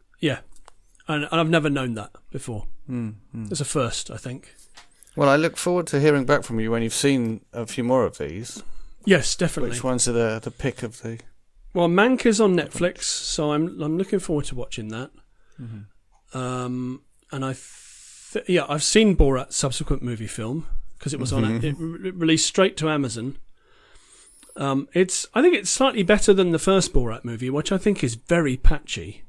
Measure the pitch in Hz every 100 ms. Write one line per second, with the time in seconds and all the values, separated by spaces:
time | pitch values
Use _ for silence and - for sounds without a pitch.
0 | _ _ 156 123 - - - - _ _
1 | - 151 147 165 160 165 147 139 127 110
2 | 101 - - 110 - 107 - - - 123
3 | 113 107 - 117 107 180 143 151 117 -
4 | - 110 127 127 - - - - - _
5 | - - 143 143 160 - 175 180 165 147
6 | 151 143 127 143 - 113 110 117 113 -
7 | 143 135 113 113 - 117 113 - 120 131
8 | 98 - 71 87 117 - - - - -
9 | - 175 - - 170 - 127 117 127 123
10 | - 117 113 110 156 - 139 - 160 -
11 | 113 117 - - _ _ - 170 170 180
12 | 226 254 233 208 214 175 151 - 175 -
13 | - - - - 151 147 165 190 151 160
14 | 190 196 - 151 135 127 117 - 107 110
15 | 131 - _ _ _ - 120 110 101 _
16 | _ _ _ 131 127 127 127 127 127 131
17 | _ _ _ 139 131 131 - - - -
18 | - - - - - 180 139 147 - 214
19 | 220 170 - 131 127 - 139 - - 135
20 | 120 113 110 - 110 151 - - - -
21 | 139 139 131 131 110 113 151 143 165 170
22 | 185 180 160 160 - - 190 - 156 151
23 | 135 113 123 - - - _ _ _ -
24 | _ - _ _ - - 139 135 143 175
25 | 185 - - 220 330 285 185 - 269 233
26 | 175 208 - 196 180 160 - 190 175 165
27 | 120 113 120 113 127 139 151 190 208 190
28 | 127 113 - 170 151 127 - 151 - -
29 | 82 -